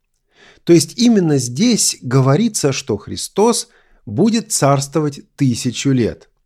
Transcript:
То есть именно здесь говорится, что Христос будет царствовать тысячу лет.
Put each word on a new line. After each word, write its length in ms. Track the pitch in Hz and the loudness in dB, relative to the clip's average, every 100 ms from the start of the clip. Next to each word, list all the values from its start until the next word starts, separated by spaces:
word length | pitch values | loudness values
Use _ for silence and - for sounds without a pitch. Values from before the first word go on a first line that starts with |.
| _ _ _ _ - _ | _ _ _ _ -20 _
То 80 | - | 2
есть 260 | 170 - - | 4 2 0
именно 380 | 240 214 165 143 | 2 2 2 0
здесь 600 | 120 127 240 214 - - | -2 -2 0 0 -2 -6
говорится, 720 | 127 131 131 147 233 214 143 | -2 2 2 2 0 -2 -2
что 240 | 131 - 104 | -2 -4 -6
Христос 720 | - - - - 226 226 - _ _ _ - | -6 -12 -6 0 0 0 -6 _ _ _ -8
будет 460 | 104 220 226 - | -2 0 0 -4
царствовать 680 | - 139 139 139 165 151 139 - | 0 2 0 -2 -4 -4 -6 -14
тысячу 540 | - 135 117 127 110 139 | -2 -2 -2 -6 -4 -2
лет. 400 | 135 104 73 _ _ | 0 -2 -4 _ _